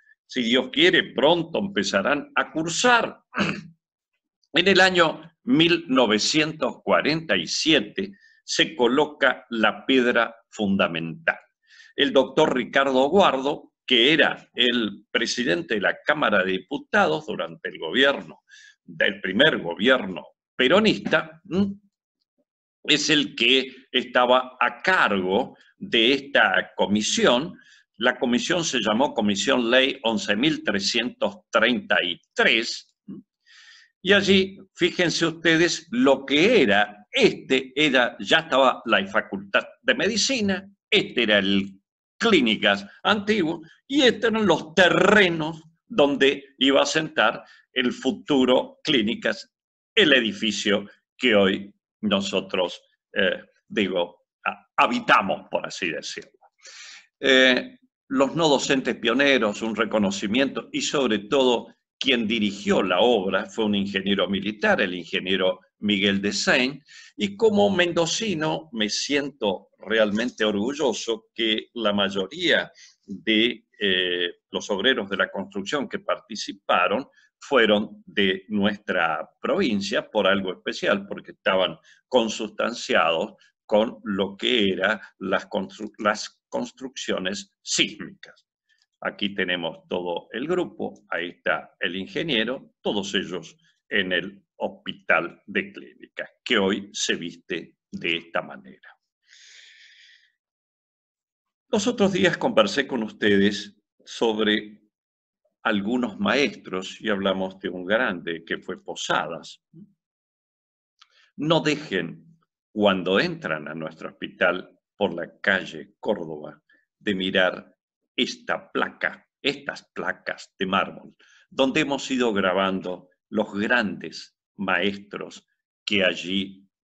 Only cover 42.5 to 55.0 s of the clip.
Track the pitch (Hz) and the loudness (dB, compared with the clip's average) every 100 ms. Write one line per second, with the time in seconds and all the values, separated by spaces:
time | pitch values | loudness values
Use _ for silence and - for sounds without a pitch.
42.5 | 104 104 98 98 - - 214 202 214 160 | 2 2 0 -2 -6 -2 0 0 -2 -2
43.5 | 165 - _ _ 277 262 - 233 220 208 | -4 -12 _ _ 2 4 2 -2 0 2
44.5 | 156 - - 180 147 143 208 185 165 156 | 2 0 4 4 6 6 6 4 2 -6
45.5 | 160 - _ _ 226 143 139 135 143 - | -8 -18 _ _ 2 2 4 2 2 -8
46.5 | _ 131 135 143 160 156 - 110 123 - | _ 2 4 2 0 -4 2 2 0 -12
47.5 | - _ 131 123 110 131 107 - 139 127 | -20 _ -2 -2 0 -4 -4 0 2 4
48.5 | 127 - - - 143 107 117 117 104 - | 2 0 -10 -2 0 0 -4 -4 -6 -12
49.5 | _ _ _ _ - 180 135 113 98 110 | _ _ _ _ 2 4 4 2 -2 -4
50.5 | 101 107 98 - - _ _ 127 107 98 | -2 0 -2 -2 -18 _ _ 2 4 4
51.5 | 101 - _ _ _ 107 101 101 98 92 | 2 -6 _ _ _ -2 0 0 -4 -4
52.5 | 95 87 - _ _ _ - 92 85 - | -4 -4 -6 _ _ _ -2 0 -2 -10
53.5 | _ _ 117 95 92 87 - _ _ - | _ _ -2 0 0 -4 -6 _ _ -8
54.5 | - _ - 226 240 | -8 _ 0 0 0